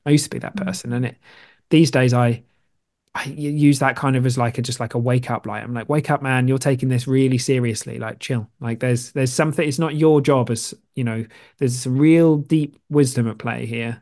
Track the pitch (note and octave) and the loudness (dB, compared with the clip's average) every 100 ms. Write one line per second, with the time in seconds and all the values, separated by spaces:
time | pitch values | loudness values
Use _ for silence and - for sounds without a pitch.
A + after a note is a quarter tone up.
0 | C#3+ D3 - - - - F#3 F#3 B2 A#2+ | 2 2 0 -8 -8 -6 -6 -8 -6 -4
1 | B2 - _ - - _ - D#3+ D3+ C3+ | -4 -8 _ -20 -20 _ 2 4 4 4
2 | B2 B2 A#2+ A2+ _ _ _ _ _ _ | 4 4 2 0 _ _ _ _ _ _
3 | _ - C#3 D3+ D3 D3 D3 C#3 C3+ B2 | _ -10 -10 -8 -6 4 4 6 2 0
4 | C#3 C3 B2+ B2 A#2 A#2 A#2+ B2 A#2 A#2+ | 0 2 0 0 -2 -2 -6 -6 -6 -2
5 | A#2+ B2+ B2 A2+ G#2+ G#2+ A2 A#2+ A2 D3+ | 0 0 -2 -6 -6 -10 -8 -8 -2 -2
6 | D3 C#3 C3+ B2+ B2+ C3+ C#3+ C3 C3 B2 | 0 -2 0 0 2 0 0 0 0 -2
7 | C3+ C3 C3 B2+ - C3 A#2+ G#2+ - - | 0 2 2 2 0 0 -2 -4 -8 -10
8 | A2 - - B2 G#2+ - A#2+ A#2 B2+ A#2+ | -10 -10 -6 -6 -6 -10 -8 -4 -2 -2
9 | B2 C#3+ B2+ B2+ D#3 D3+ D3+ C3+ D#3+ D3+ | -2 -2 -2 0 -2 0 -2 -2 -2 2
10 | D#3 D3+ C#3+ C3+ A#2 A2+ - - _ - | 4 4 4 2 2 -4 -8 -14 _ -8
11 | A#2 A2+ A2+ - _ - C3 B2 C3 C3 | -6 -6 -8 -14 _ -4 -2 -2 -2 2
12 | D3+ E3 E3 D#3 C3+ D#3+ D3 - - D3 | 4 6 6 2 2 0 0 -8 -2 2
13 | C3 B2+ A2+ A2 A#2 A#2+ A#2+ A#2 A#2 A#2+ | 2 2 -2 -4 -6 -6 -6 -6 -8 -10